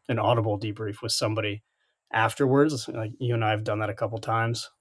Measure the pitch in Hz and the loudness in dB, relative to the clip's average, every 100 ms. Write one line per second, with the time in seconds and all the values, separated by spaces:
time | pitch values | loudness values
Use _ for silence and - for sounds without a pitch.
0 | - 117 104 120 110 104 107 107 107 104 | -4 0 2 2 2 -2 -4 -6 -8 -6
1 | 110 - 113 107 107 104 - _ _ _ | -4 -2 0 -2 -2 -4 -10 _ _ _
2 | _ 110 113 - 139 135 151 135 - 113 | _ 0 2 2 4 6 4 2 -6 -6
3 | 110 - 123 117 110 104 110 107 107 - | -6 -4 -2 2 2 0 0 -2 -2 -2
4 | 110 110 - 113 117 117 - _ | -4 -4 -2 0 0 -2 -6 _